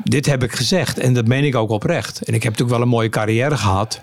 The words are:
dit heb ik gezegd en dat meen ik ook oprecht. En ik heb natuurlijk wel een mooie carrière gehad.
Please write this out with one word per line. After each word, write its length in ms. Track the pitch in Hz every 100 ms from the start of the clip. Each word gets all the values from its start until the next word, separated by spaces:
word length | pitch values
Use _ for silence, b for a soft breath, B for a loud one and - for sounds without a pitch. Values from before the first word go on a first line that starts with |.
dit 220 | - 123 143
heb 160 | 135
ik 100 | 123
gezegd 460 | - 120 190 131 -
en 140 | 127
dat 120 | 123 113
meen 180 | 131
ik 100 | 147
ook 160 | 127 110
oprecht. 520 | 110 - 165 - -
En 120 | -
ik 80 | 113
heb 100 | 117
natuurlijk 180 | 107 120 120
wel 80 | 120
een 60 |
mooie 140 | 120 110
carrière 480 | 113 107 110 135 143
gehad. 440 | 104 95 110 -